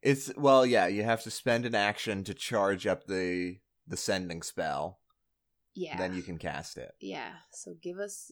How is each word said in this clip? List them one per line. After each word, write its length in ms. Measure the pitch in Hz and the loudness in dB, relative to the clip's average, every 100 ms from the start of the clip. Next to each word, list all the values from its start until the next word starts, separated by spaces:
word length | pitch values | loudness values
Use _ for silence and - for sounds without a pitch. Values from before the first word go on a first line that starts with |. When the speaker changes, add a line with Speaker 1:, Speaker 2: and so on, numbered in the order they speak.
Speaker 1:
it's, 300 | 127 139 - - | 4 2 0 2
well, 300 | 143 135 127 | 8 8 8
yeah, 220 | 117 90 | 6 4
you 160 | 101 | 2
have 180 | 107 113 | 0 0
to 80 | - | -2
spend 380 | - - 117 120 | -6 0 0 2
an 80 | 113 | 2
action 480 | 101 104 - 98 | 2 0 -2 -4
to 100 | 98 | -4
charge 540 | 95 - 113 98 98 98 | -8 -2 2 4 2 0
up 180 | 92 - | -2 -2
the, 520 | 95 90 90 90 95 _ _ - | -2 0 -2 -4 -8 _ _ -12
the 100 | 92 | -8
sending 440 | - 95 90 82 | -2 -2 -2 -8
spell. 560 | - - 80 69 78 95 _ _ _ _ _ _ _ - | -10 -4 -2 -2 -4 -8 _ _ _ _ _ _ _ -10
Speaker 2:
Yeah. 200 | 170 101 | -8 -4
Speaker 1:
Then 160 | 92 92 | -4 -6
you 80 | |
can 160 | 87 82 | -8 -8
cast 360 | 82 73 - - | -6 -8 -10 -12
it. 140 | 62 - | -14 -14
Speaker 2:
Yeah, 340 | 196 170 - 180 _ | -12 -10 -10 -14 _
so 240 | - - 170 | -18 -16 -12
give 200 | 175 180 | -12 -8
us 320 | 202 196 - | -8 -10 -16